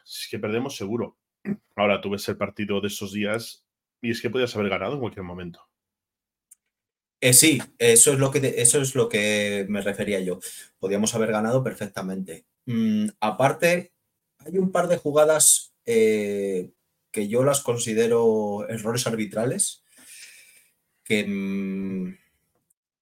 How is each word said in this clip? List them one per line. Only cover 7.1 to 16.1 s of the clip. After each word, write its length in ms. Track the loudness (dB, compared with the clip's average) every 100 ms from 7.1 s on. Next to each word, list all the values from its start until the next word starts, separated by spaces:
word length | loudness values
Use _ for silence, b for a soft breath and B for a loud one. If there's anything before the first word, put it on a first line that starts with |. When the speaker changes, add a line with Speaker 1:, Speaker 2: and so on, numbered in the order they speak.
| 0
Speaker 2:
Eh, 120 | 4
sí, 280 | 6 6 4 -2 2
eso 340 | 6 8 6
es 80 | 4
lo 120 | 2
que 100 | 0
te, 200 | -2 2
eso 200 | 2 2
es 140 | 0 0
lo 120 | 0
que 580 | 0 2 2 0 -2 -4
me 120 | -4
refería 380 | -4 -4 -2 -2
yo. 200 | -4 -6 B B B _
Podíamos 380 | -4 0 0 0
haber 160 | 0
ganado 320 | 0 0 0
perfectamente. 840 | -2 -6 -10 -8 -8 -8 -10 -14 _ _ -6
Mm, 420 | -2 0 0 -2 -4
aparte, 720 | -4 2 0 2 2 0 -4 _ _ _ _ _
hay 180 | -6 -2
un 160 | 0
par 160 | 0 0
de 80 | 0
jugadas, 760 | 2 4 6 6 6 4 2 _ 0
eh, 840 | 4 4